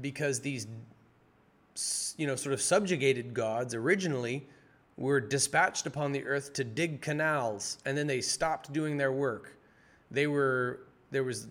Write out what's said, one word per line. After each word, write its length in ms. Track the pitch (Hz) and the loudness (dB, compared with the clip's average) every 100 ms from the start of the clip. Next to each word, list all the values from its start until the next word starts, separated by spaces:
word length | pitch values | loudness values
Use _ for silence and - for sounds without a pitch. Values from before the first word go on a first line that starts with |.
because 400 | 135 135 147 123 | -8 -2 0 0
these, 260 | 135 131 107 113 117 - - _ _ _ _ _ _ - | -2 -4 -6 -12 -16 -20 -20 _ _ _ _ _ _ -8
s-, 400 | - - - - | -4 -4 -4 -2
you 80 | 147 | -2
know, 80 | |
sort 180 | 131 139 | 0 0
of 80 | 131 | 0
subjugated 720 | - 185 196 165 135 123 120 | 4 4 4 4 4 4 0
gods 440 | 117 110 113 127 117 | 0 0 0 -2 0
originally 720 | 127 202 180 131 120 135 - - - - _ - | 2 2 2 0 -2 -4 -8 -20 -20 -20 _ -4
were 220 | 131 143 | 2 2
dispatched 680 | 107 139 - 151 185 - - | 2 0 2 4 2 0 -6
upon 240 | 139 143 | -2 -2
the 120 | 139 123 | 0 0
earth 260 | 139 139 | -2 -2
to 120 | - | -4
dig 360 | 117 110 170 143 | -4 0 -2 -2
canals, 800 | 151 151 156 147 117 104 - - 139 | -4 0 2 2 0 -2 -6 -6 -4
and 100 | 143 | -2
then 100 | 147 | 0
they 140 | 131 | 0
stopped 520 | - - 160 151 - | 0 0 0 -2 -4
doing 240 | 147 151 147 | -2 0 2
their 160 | 135 | 0
work. 440 | 135 139 107 - - - - - - - | 2 0 -2 -8 -20 -20 -20 -20 -20 -4
They 160 | 135 147 | 0 2
were, 540 | 143 139 127 123 127 - - - | 4 4 4 0 -4 -12 -20 -4
there 100 | 135 | -2
was, 240 | 127 110 113 | 0 -4 -8